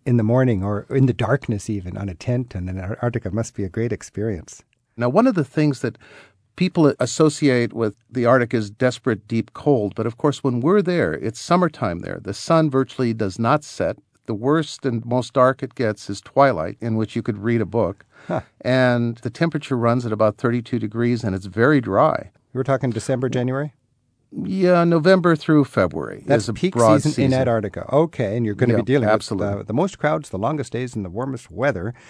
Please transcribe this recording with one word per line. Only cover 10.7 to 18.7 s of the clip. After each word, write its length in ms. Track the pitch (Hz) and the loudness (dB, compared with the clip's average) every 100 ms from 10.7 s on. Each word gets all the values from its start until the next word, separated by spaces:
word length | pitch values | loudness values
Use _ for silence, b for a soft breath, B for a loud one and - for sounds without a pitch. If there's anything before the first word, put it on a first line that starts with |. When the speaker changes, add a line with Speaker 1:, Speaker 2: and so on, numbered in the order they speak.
| 208 | 2
Speaker 2:
there, 320 | 180 175 92 | 2 0 0
it's 260 | 78 113 - | -2 -6 -8
summertime 600 | - 180 175 - 110 85 | 0 2 0 -2 -4 -4
there. 200 | - 90 | -8 -10
The 120 | - | -10
sun 360 | - - 165 156 | -8 0 2 4
virtually 420 | 135 131 - 123 | 2 -2 -2 -2
does 240 | 110 104 92 | -2 -4 -2
not 260 | 113 147 | 0 0
set. 340 | 147 - 87 - _ _ - | -2 -6 -4 -4 _ _ -10
The 80 | |
worst 500 | 107 123 160 151 - 135 | -4 0 0 -2 -6 -4
and 200 | 117 117 | -4 -2
most 280 | 123 120 | -2 0
dark 280 | 139 127 131 | 2 2 2
it 140 | 123 - | -6 -4
gets 340 | 117 107 - | -2 -2 -8
is 100 | 101 | -10
twilight, 580 | - - 139 92 82 - | -4 2 4 2 -4 -6
in 140 | 117 110 | -4 -2
which 180 | 110 117 | -2 -4
you 60 | |
could 160 | 120 101 | -6 -4
read 240 | 107 117 | -2 0
a 40 | 95 | 0
book. 400 | 113 92 - _ B B | 0 -2 -4 _ B B
Speaker 1:
Huh. 140 | 175 B - | -6 B -8
Speaker 2:
And 560 | - | -2